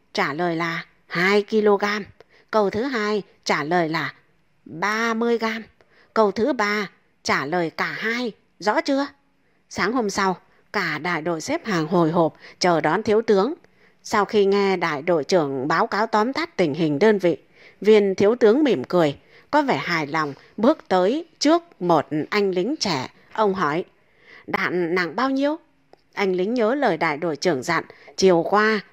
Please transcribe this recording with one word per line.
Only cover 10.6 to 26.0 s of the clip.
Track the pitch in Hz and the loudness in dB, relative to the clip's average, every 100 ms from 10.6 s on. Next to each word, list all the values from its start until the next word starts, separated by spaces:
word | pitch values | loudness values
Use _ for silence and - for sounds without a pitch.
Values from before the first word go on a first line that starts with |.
| _ | _
cả | 208 175 151 | -4 -4 -4
đại | 170 170 | -4 -4
đội | 160 165 | -2 -4
xếp | 196 330 226 | -4 -6 -2
hàng | 175 156 | -4 0
hồi | 180 160 | 0 2
hộp | 175 156 - - - | 2 0 -2 -16 -2
chờ | 185 165 | 0 2
đón | 147 180 | 0 0
thiếu | 220 214 | 0 0
tướng. | 226 196 220 349 _ _ _ _ | 2 2 2 -4 _ _ _ _
Sau | - 214 196 | -4 0 2
khi | 214 196 | 2 2
nghe | 202 196 190 | 2 2 0
đại | 165 147 | -2 -4
đội | 170 170 | 0 0
trưởng | 135 185 143 135 143 | 2 0 0 -2 0
báo | 165 220 | 0 0
cáo | 196 226 | -2 0
tóm | 214 226 | 0 0
tắt | 302 339 - | -2 -4 -2
tình | 165 | -2
hình | 147 160 143 | 0 -2 2
đơn | 220 208 | 2 4
vị, | 180 151 _ _ - _ | 0 -2 _ _ -20 _
viên | 196 220 196 190 | 4 6 4 2
thiếu | 202 240 | 2 4
tướng | 220 247 | 4 4
mỉm | 294 160 | 2 0
cười, | 123 180 151 143 _ - _ | 0 2 2 0 _ -20 _
có | 294 | 0
vẻ | 277 151 | 0 -2
hài | - 170 139 | -2 -4 -2
lòng, | 156 147 135 - - | -2 -4 -6 -16 0
bước | 233 320 - | 2 2 0
tới | 185 180 294 - _ | 2 2 0 -6 _
trước | 285 339 339 - | 2 2 0 -6
một | 175 160 - 151 - | 2 2 2 -4 -2
anh | 208 196 | 0 0
lính | 180 202 311 | 0 -2 -4
trẻ. | 202 143 123 _ _ | -4 -4 -6 _ _
Ông | - 214 | -2 0
hỏi: | 190 151 160 - _ _ _ _ - - | 0 -2 -2 -6 _ _ _ _ -20 -8
"Đạn | 185 - 175 170 185 | -4 -2 -2 -2 -2
nặng | 170 180 | -2 -2
bao | 262 | -2
nhiêu?" | 269 285 320 _ _ _ _ | 0 -2 -4 _ _ _ _